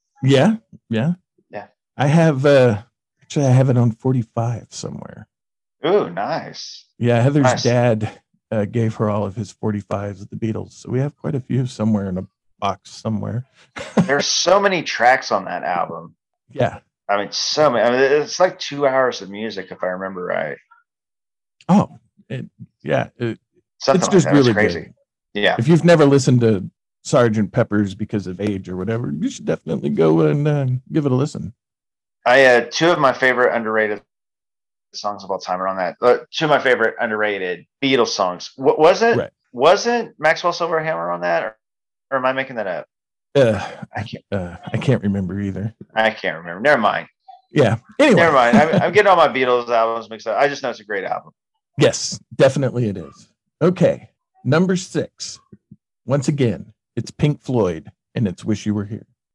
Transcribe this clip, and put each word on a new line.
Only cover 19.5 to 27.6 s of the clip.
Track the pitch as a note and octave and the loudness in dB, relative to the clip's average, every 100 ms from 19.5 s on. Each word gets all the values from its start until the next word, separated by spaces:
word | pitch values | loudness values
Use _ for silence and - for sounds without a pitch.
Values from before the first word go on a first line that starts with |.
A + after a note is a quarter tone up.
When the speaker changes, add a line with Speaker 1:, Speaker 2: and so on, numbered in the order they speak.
| G2 F2+ | -10 -12
Speaker 2:
if | F2+ | -8
I | F#2 | -8
remember | F#2 F#2+ F#2+ | -6 -8 -8
right. | F2 F2 D#2 C#2 _ _ _ _ _ _ _ _ _ _ - | -6 -6 -6 -10 _ _ _ _ _ _ _ _ _ _ 0
Speaker 1:
Oh, | F#3+ - - _ _ - | 2 0 -8 _ _ -14
it, | C3 A2+ - - _ | -12 -12 -18 -20 _
yeah. | C#3+ C#3+ - - | -4 -4 -4 -8
It, | A#2+ A2+ _ _ _ - | -8 -8 _ _ _ -8
Speaker 2:
Something | - C#4 | 0 0
Speaker 1:
it's | - | 4
Speaker 2:
like | |
Speaker 1:
just | G3 C3+ | 2 4
Speaker 2:
that. | C#3+ | 4
It's | |
Speaker 1:
really | B2 | 4
Speaker 2:
crazy. | G#2 G#2+ E2+ | 4 0 -2
Speaker 1:
good. | - _ _ _ _ | -10 _ _ _ _
Speaker 2:
Yeah. | G#2 G2+ - | -2 0 2
Speaker 1:
If | C3+ | 2
you've | E3+ | 4
never | F3 E3 | 6 6
listened | C#3+ C#3 C3+ B2 | 6 4 4 4
to | A2+ G2+ - _ _ _ | 4 0 -4 _ _ _
Sergeant | - C#3+ A#2+ G#2+ G2 | 0 2 4 2 -2
Pepper's | - | 0